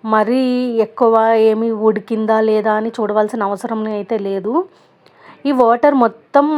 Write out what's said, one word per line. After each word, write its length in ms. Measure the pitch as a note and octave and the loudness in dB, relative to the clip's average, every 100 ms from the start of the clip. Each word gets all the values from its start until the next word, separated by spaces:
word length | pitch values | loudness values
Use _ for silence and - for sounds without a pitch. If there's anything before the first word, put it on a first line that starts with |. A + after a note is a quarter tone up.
| A3 | 0
మరీ 280 | A3 G#3+ B3+ B3+ B3 B3 A3+ G#3+ | 0 2 0 0 -2 -2 -2 -4
ఎక్కువ 280 | - A#3 A3+ A3 A3+ A3 | 0 2 4 2 4 2
ఏమీ 180 | A3 A3+ A3 A3 | 2 -2 0 0
ఉడికిందా 500 | G#3+ - A3 A3 A3 A3 | 0 -4 -6 -2 0 2
లేదా 220 | G#3+ G#3+ G#3+ | 0 0 -2
అని 100 | A3+ A3+ | -4 -6
చూడవలసిన 500 | G#3+ G#3+ G#3+ A3 G3+ | -2 0 -2 -2 -4
అవసరం 320 | G3 A#3 A3 G#3+ G#3 | -4 -6 -6 -6 -8
అయితే 200 | G3+ A3 G3 | -6 -6 -4
లేదు. 240 | G3 F#3+ C#4 F#4+ _ _ _ _ _ - - C#4+ | -6 -2 -4 -4 _ _ _ _ _ -20 -10 -4
ఈ 40 | C4 | 2
వాటర్ 340 | A#3 A#3 D4 C#4 | 4 4 2 4
మొత్తం 420 | A#3 A3+ _ C#4 D4 | 0 -2 _ 0 2